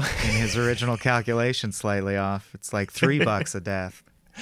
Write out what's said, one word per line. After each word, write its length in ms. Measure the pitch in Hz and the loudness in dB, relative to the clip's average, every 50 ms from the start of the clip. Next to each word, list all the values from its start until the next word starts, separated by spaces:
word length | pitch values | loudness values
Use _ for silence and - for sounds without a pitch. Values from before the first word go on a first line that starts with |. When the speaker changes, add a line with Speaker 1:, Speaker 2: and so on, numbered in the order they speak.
| 139 - - - - | 0 0 0 0 0
Speaker 1:
in 120 | 113 107 | 2 2
his 220 | 110 117 107 98 117 | 2 2 0 0 0
original 400 | 120 120 120 107 120 123 120 107 | 2 2 0 0 0 -2 -2 0
calculation, 760 | - 131 123 120 110 - 117 117 117 123 127 - - 107 | 2 2 2 2 2 2 2 2 2 2 0 -2 -4 -4
slightly 440 | 95 - - 107 101 101 95 98 98 | -6 -4 -2 0 0 0 0 0 0
off. 360 | 98 98 98 98 98 - - - | 0 0 0 -2 -2 -6 -10 -16
It's 180 | - - - - | -16 -10 -6 -2
like 180 | 104 98 90 | -2 -2 -2
three 280 | - - - 135 143 151 | 0 2 2 4 4 4
Speaker 2:
<laughs> 40 | - | 2
Speaker 1:
bucks 300 | 117 107 98 85 - - | 2 2 0 -2 -4 -6
a 60 | 101 | -6
death. 420 | 87 104 98 95 92 92 - - - _ _ _ _ _ - - | -4 -4 -4 -4 -4 -6 -10 -14 -20 _ _ _ _ _ -16 -14